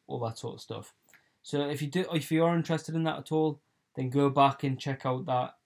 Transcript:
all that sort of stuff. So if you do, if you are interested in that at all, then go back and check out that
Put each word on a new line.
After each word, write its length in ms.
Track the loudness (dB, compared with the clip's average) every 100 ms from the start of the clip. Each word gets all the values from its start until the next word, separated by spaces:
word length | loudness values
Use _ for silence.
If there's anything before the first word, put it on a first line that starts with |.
| -10
all 140 | -4
that 180 | -4 -6
sort 160 | -10
of 60 | -12
stuff. 340 | -12 -12 -12 _ _ -20 _ _
So 260 | -6 -2 -2
if 120 | -2
you 80 | -2
do, 180 | -2 -2
if 180 | -2 0
you 140 | 2
are 120 | 4 4
interested 380 | 0 -2 -2
in 100 | -2
that 140 | -2 -4
at 140 | -2
all, 280 | 0 0 -2 _ _ _ -6
then 140 | -2
go 200 | 2 4
back 320 | 6 4 4
and 160 | -2 -2
check 260 | -4 -2
out 220 | -2 -2 0
that 300 | -2 -2 -8